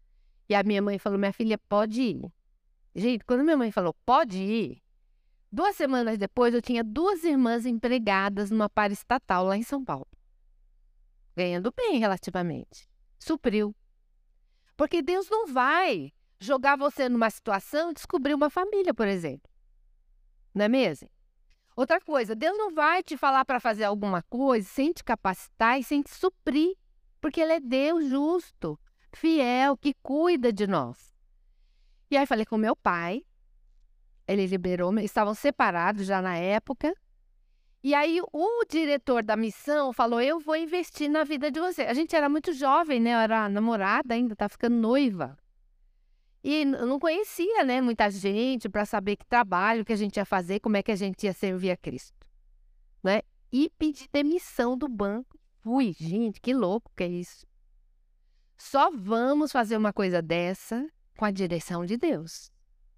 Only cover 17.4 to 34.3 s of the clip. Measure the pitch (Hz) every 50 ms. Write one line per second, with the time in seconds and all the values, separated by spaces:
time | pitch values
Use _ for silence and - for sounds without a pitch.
17.4 | - 226 196 196 - - - 294 339 349 294 - - - - 311 254 285 302 277
18.4 | 302 285 - 359 370 415 427 392 370 349 - - 220 196 196 180 165 147 131 143
19.4 | _ - _ _ _ _ _ _ _ _ _ _ _ _ _ _ _ _ _ _
20.4 | _ _ - 196 208 214 247 269 240 175 143 - - - _ _ _ _ _ _
21.4 | _ _ _ _ _ _ - 233 269 - 330 370 - - 302 262 226 196 220 220
22.4 | 302 330 403 427 427 392 320 311 294 311 339 370 - - 311 - 311 277 269 262
23.4 | 262 - 262 240 - 233 208 208 214 202 208 208 208 202 185 170 - - - 240
24.4 | 277 269 247 220 190 - - 269 269 330 339 - - - 226 - - 190 180 -
25.4 | - - _ - 226 226 254 277 240 - 294 285 285 - - - - 370 - _
26.4 | - 311 247 302 320 370 392 _ _ _ _ _ _ _ _ - - 311 - 330
27.4 | 320 320 320 330 277 233 262 262 277 311 339 330 302 262 254 277 285 311 359 359
28.4 | - - - - - 160 151 - _ _ _ _ _ _ - - - 320 320 302
29.4 | 254 240 247 254 269 277 269 - - 285 262 _ - - 269 302 330 359 349 269
30.4 | 240 240 208 190 208 196 190 151 127 120 123 - - _ _ _ _ _ _ _
31.4 | _ _ _ _ _ _ _ _ _ _ _ _ _ - 285 269 277 - 269 214
32.4 | 220 - 226 220 214 220 226 - - 208 175 170 170 175 202 277 - _ _ _
33.4 | _ _ _ _ _ _ _ _ _ _ _ _ _ _ _ _ _ -